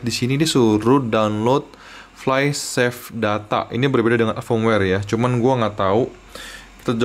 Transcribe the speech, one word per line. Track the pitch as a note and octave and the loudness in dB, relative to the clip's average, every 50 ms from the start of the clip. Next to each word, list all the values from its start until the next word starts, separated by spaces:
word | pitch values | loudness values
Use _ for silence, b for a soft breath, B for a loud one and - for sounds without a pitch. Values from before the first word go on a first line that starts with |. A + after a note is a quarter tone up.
| B2 | -4
di | A#2 - | -6 -4
sini | - B2 A#2+ C3+ C#3+ | -2 -2 0 0 0
disuruh | D#3+ D#3 - C#3 A#2+ A2 G#2+ G#2 G#2+ A#2 C3+ C#3+ B2+ | 0 2 4 4 4 4 4 4 4 4 4 2 2
download | A2 A2+ A2 G#2+ G#2 G#2+ G#2+ A2 A#2+ C3+ C#3+ C#3+ - - B B B B B B B B | 0 0 0 0 0 0 0 0 0 0 0 -2 -6 -16 B B B B B B B B
fly | - - C3+ C3 C3+ C#3 C#3+ C#3+ | -8 -2 0 0 2 0 0 -2
safe | - - - - C3 B2 B2 B2 - - - | -4 -8 -4 -2 0 0 0 -2 -6 -12 -12
data. | - A#2 A2 G#2 G#2+ G#2+ G#2 - C3 G#2 F#2+ | -6 -4 -2 -2 -2 -2 -4 -4 -4 -4 -2
Ini | - - A#2 C3 C#3 | -2 -2 -2 0 2
berbeda | C3 A#2 G#2+ A2+ A#2+ | 2 2 2 2 2
dengan | A2+ A2+ A2 - B2+ | 2 2 0 -2 -4
firmware | - - A#2+ A2+ A2 A2+ A2 G2+ G2 | -4 -2 -2 0 2 2 2 2 2
ya, | F#2+ F#2 G2+ G2+ | 2 0 -2 -2
cuman | G2+ A2+ A2 A#2+ B2 B2 A#2+ A2+ | -2 -2 0 0 0 0 2 2
gua | C3 C3 A#2+ | 2 2 2
nggak | A2+ G#2 G#2 | 0 -2 -2
tahu. | - G2 F#2+ G2 A#2 C3 - - - - B B B B B B B B B B B - | -2 0 2 2 2 0 -2 -6 -12 -20 B B B B B B B B B B B -4
Kita | C3 A#2+ A2+ | -4 0 2